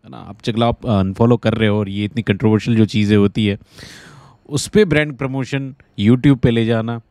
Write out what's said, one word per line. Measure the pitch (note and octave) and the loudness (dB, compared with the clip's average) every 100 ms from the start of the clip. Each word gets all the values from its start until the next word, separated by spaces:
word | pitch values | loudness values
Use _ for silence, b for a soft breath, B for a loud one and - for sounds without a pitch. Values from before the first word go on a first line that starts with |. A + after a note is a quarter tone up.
है | - | -20
ना? | A2+ | -20
आप | G2 G#2 | -18 -10
चगला, | B2+ A2 A#2 | -6 0 -2
आप | A#2 - | -2 -2
अनफॉलो | G2+ F#2+ F#2+ A#2 A#2+ | 0 0 0 2 2
कर | A2+ | 0
रहे | A2 A2 | 0 0
हो | G#2 | 0
और | G2 | -4
ये | G2+ | -6
इतनी | G#2 A#2 | -6 -4
कंट्रोवर्शियल | G#2+ G2 A2 G#2+ C3 A2+ | -4 0 2 2 0 2
जो | |
चीज़ें | G#2+ G#2+ G#2 G#2+ | 2 2 2 4
होती | G2+ - G#2 | 2 0 -2
है, | G2+ B B B B B B B B - | -4 B B B B B B B B -8
उस | C#3+ - | -8 0
पे | G#3+ | 2
ब्रांड | G3+ D3 D3+ B2 | 2 2 -2 -6
प्रमोशन | C3+ C3+ B2+ C#3 C3+ C3 _ - | -6 -6 -6 -6 -8 -14 _ -2
YouTube | G2+ B2+ C#3+ C3 | 2 4 4 4
पे | C3 | 2
ले | A#2 A2+ | 2 0
जाना | A2+ A2+ A#2 _ | -2 -4 -10 _